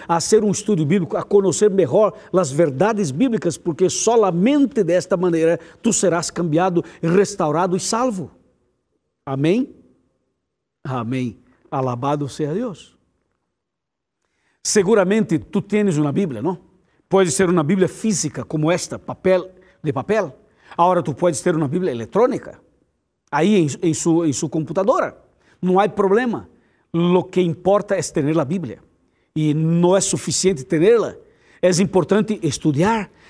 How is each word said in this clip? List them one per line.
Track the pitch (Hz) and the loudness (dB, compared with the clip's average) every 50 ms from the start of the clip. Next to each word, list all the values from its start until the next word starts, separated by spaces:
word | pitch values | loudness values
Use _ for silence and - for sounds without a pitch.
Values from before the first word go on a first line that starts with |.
| - | -6
a | - 170 | -2 -2
hacer | 170 151 - - 220 220 | -2 0 2 2 2 2
un | 208 | 2
estudio | 185 - - - 214 165 156 | -2 -2 -2 -2 -2 0 0
bíblico, | 139 165 208 175 - - 190 | 0 0 0 0 -2 -4 -6
a | 147 | -4
conocer | - - 202 196 185 156 - 214 214 185 | 0 2 2 2 2 0 2 2 2 2
mejor | 196 175 135 135 190 214 196 - - - - | 2 0 2 2 2 2 2 0 -4 -10 -4
las | - 180 185 135 131 | -2 0 0 0 2
verdades | 143 175 156 131 131 180 208 226 202 208 147 127 | 2 2 2 2 0 0 0 0 0 -2 -2 -2
bíblicas, | 147 240 269 226 202 - 175 156 - | 0 0 0 0 -2 -2 -4 -6 -4
porque | - 180 156 - 185 180 | -6 -6 -2 0 0 0
solamente | - - - 214 233 233 214 190 175 170 180 240 285 302 277 240 - 226 202 | 0 0 0 2 2 4 2 2 2 2 2 2 4 4 2 2 2 0 0
de | 160 170 | 2 0
esta | 180 165 - 202 | 0 0 0 -2
manera | 180 180 180 170 165 160 165 165 160 - - - _ | 0 0 0 0 2 2 2 0 0 -4 -12 -14 _
tú | - 233 202 | -4 -2 -2
serás | - - 185 160 170 170 - | 0 0 0 0 0 -2 -4
cambiado, | - - 175 175 147 160 180 190 180 170 - - - - - | -6 -4 -4 0 0 2 2 2 0 0 -2 -4 -8 -6 -2
restaurado | 165 165 190 202 190 - - 180 151 147 156 180 190 175 | 0 2 2 2 2 0 -2 -2 0 0 0 0 0 -2
y | 180 | -2
salvo. | - - - 220 247 262 226 185 156 113 - _ _ _ _ _ _ _ _ _ _ _ _ _ _ _ _ _ - | -4 -2 -2 -2 -2 -2 -2 -4 -8 -12 -14 _ _ _ _ _ _ _ _ _ _ _ _ _ _ _ _ _ -10
Amén. | - 135 135 139 156 185 233 262 - - - _ _ _ _ _ _ _ _ _ _ _ _ _ _ _ _ _ _ _ _ - | -8 -4 0 2 2 2 2 0 -4 -8 -18 _ _ _ _ _ _ _ _ _ _ _ _ _ _ _ _ _ _ _ _ -10
Amén. | - 131 127 117 113 127 131 127 120 101 - _ _ _ _ _ - | -8 -6 -6 -4 -4 -4 -4 -4 -6 -8 -10 _ _ _ _ _ -8
Alabado | - 139 131 131 123 120 123 139 147 151 143 135 | -4 -4 -2 -2 -2 -4 -2 -2 -2 -2 -4 -6
sea | - - 156 143 151 | -6 -6 -6 -4 -4
Dios. | 196 247 247 180 - - - _ _ _ _ _ _ _ _ _ _ _ _ _ _ _ _ _ _ _ _ _ _ _ _ _ _ _ _ _ _ _ _ _ _ - | -4 -6 -6 -8 -12 -18 -20 _ _ _ _ _ _ _ _ _ _ _ _ _ _ _ _ _ _ _ _ _ _ _ _ _ _ _ _ _ _ _ _ _ _ -6
Seguramente | - - 214 190 175 226 208 185 175 202 226 214 - 170 151 | -2 0 2 2 4 4 2 4 2 2 0 0 0 -2 -4
tú | - - - 202 | -4 -4 -6 -6
tienes | - - - 214 208 202 170 147 | -4 -2 -2 0 0 0 0 0
una | 151 147 135 | 0 -2 0
Biblia, | 165 202 175 131 107 | -2 -2 -4 -4 -6
¿no? | 110 165 185 - - _ _ _ _ _ _ _ _ - | -6 -6 -6 -6 -10 _ _ _ _ _ _ _ _ -2
Puede | - 190 190 175 | 2 2 2 2
ser | - - 196 175 | 2 0 2 2
una | 180 175 151 | 2 2 2
Biblia | 139 196 190 185 165 | 2 2 2 2 0
física | - - - 220 214 156 - 151 - - 123 | -2 -4 -4 -2 -2 -2 -4 -6 -8 -10 -12
como | - - 160 151 156 | -8 -6 -2 0 0
esta, | 175 170 - - - | 0 -2 -2 -8 -12
papel, | 110 - - 143 - - 185 185 185 170 185 - - - _ _ _ - | -12 -12 -12 -10 -4 0 2 2 2 0 -4 -14 -20 -20 _ _ _ -6
de | 151 135 | -6 -4
papel. | 135 123 - 202 220 196 151 131 - _ _ _ _ _ - - | -4 -2 -2 -2 -2 -2 -4 -6 -14 _ _ _ _ _ -12 -2
Ahora | - 170 180 185 175 165 | 0 2 2 2 2 0
tú | - 139 | -2 -4
puedes | - 175 180 165 127 - | -2 0 0 0 0 0
tener | 180 175 | 0 0
una | 156 165 | 0 0
Biblia | 135 139 180 180 180 | -2 -2 -2 -4 -4
electrónica, | 131 117 113 107 - 190 226 254 247 165 - - - - _ _ _ _ _ _ _ _ _ _ _ _ _ - - | -4 -6 -6 -4 0 2 2 2 2 -2 -8 -12 -20 -20 _ _ _ _ _ _ _ _ _ _ _ _ _ -6 -2
ahí | 143 160 196 220 | 0 2 4 4
en, | 202 170 143 123 - - 170 | 4 2 2 -2 -2 -2 -2
en | 156 | -2
su, | - - 170 165 165 170 | 0 0 0 2 2 2
en | 160 131 | 0 -2
su | - - 151 | -2 -4 -4
computadora. | - 160 156 - 165 190 196 202 320 359 294 135 - - _ _ _ _ _ _ _ - | -4 -4 -4 -4 -2 -2 0 2 2 0 0 -4 -6 -12 _ _ _ _ _ _ _ -6
No | - 180 185 185 | -2 0 2 2
hay | 202 202 | 2 0
problema. | - - 202 196 190 220 254 247 214 131 - - _ _ _ _ _ _ _ _ - | 0 0 0 2 2 2 0 0 -4 -6 -8 -14 _ _ _ _ _ _ _ _ -2
Lo | 165 170 175 180 180 - 180 | 0 2 2 2 2 2 0
que | - 180 180 | -2 -2 0
importa | 170 160 - - 185 196 208 202 - 202 | -2 -2 -2 0 0 0 0 0 -2 -4
es | 190 147 - - | -4 -4 -4 -4
tener | 175 143 143 160 | -2 -2 0 0
la | 165 147 | 0 -2
Biblia. | 127 160 196 165 117 98 - _ _ _ _ _ _ _ _ _ _ - | -2 -4 -6 -6 -8 -12 -14 _ _ _ _ _ _ _ _ _ _ -6
Y | 160 156 151 147 | -2 -2 0 0
no | 151 160 160 165 170 175 175 185 | 0 0 0 2 2 4 4 4
es | 196 180 | 2 0
suficiente | - - 147 - - 151 - - 190 196 143 131 | 0 -4 -4 -4 -4 -4 -2 0 0 -2 -2 -4
tenerla. | - - 156 156 202 240 233 190 127 - - - _ _ _ _ _ _ _ | -4 0 2 4 4 4 4 2 -2 -6 -12 -18 _ _ _ _ _ _ _
Es | - 180 185 156 | 0 2 2 2
importante | 202 - - 185 165 - 190 208 214 214 214 - - | 0 2 2 0 0 2 2 0 0 0 -2 -4 -4
estudiar, | 156 - - - 160 147 131 165 208 226 226 196 - _ _ _ - | -4 -4 -2 -2 -2 0 2 2 0 0 -2 -4 -6 _ _ _ -12